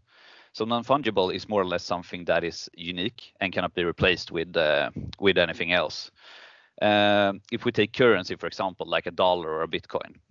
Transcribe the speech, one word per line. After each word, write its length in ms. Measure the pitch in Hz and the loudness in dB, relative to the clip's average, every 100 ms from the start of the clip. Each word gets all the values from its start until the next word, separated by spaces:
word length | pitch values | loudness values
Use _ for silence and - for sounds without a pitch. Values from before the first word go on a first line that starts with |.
| _ _ - - _ | _ _ -20 -20 _
So 120 | - 110 | -8 -2
non-fungible 680 | 117 - 139 123 98 92 | -2 2 0 2 2 0
is 140 | 92 92 | -2 -2
more 140 | 104 | 0
or 40 | 90 | 0
less 160 | 87 | -2
something 440 | - 87 85 92 87 | -2 -6 -6 -8 0
that 180 | 85 | 0
is 260 | 85 80 - | 0 -6 -14
unique 580 | - 85 90 98 - - _ | -12 -10 -6 -6 -6 -16 _
and 140 | 98 | -2
cannot 200 | 92 90 | -2 -2
be 120 | - 87 | -2 -2
replaced 460 | 82 95 85 - | 2 2 2 -2
with, 240 | 87 82 87 | -6 -2 0
uh, 340 | 78 73 67 - 90 - | 2 2 0 -6 -12 0
with 200 | 98 90 | 2 4
anything 340 | 85 82 85 | 2 -2 -2
else. 400 | 90 78 - - _ - - - - _ - | 0 0 -6 -14 _ -20 -20 -20 -20 _ -2
Um, 580 | 104 104 104 104 101 98 - | 2 4 4 4 2 0 -8
if 100 | 113 | -4
we 80 | 123 | -2
take 220 | 113 104 | 0 0
currency, 420 | - 127 101 90 90 | 4 4 4 0 -6
for 120 | 85 | -6
example, 380 | - 98 87 85 | -4 -4 -4 -4
like 200 | 82 87 | -2 -2
a 60 | |
dollar 380 | 85 92 90 80 | 2 2 2 0
or 140 | 78 | -4
a 40 | 82 | -4
Bitcoin, 480 | - - - - - _ | -6 -6 -8 -8 -14 _